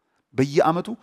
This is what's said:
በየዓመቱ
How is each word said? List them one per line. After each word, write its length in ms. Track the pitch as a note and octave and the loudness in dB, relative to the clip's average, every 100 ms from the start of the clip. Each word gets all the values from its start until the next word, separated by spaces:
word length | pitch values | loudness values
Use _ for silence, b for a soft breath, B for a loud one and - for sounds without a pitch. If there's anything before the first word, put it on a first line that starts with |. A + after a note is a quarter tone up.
| _ _ _ A#2 | _ _ _ -2
በየዓመቱ 520 | C#3 D3 D#3 E3+ G#3+ A3+ | 0 2 2 0 -4 -12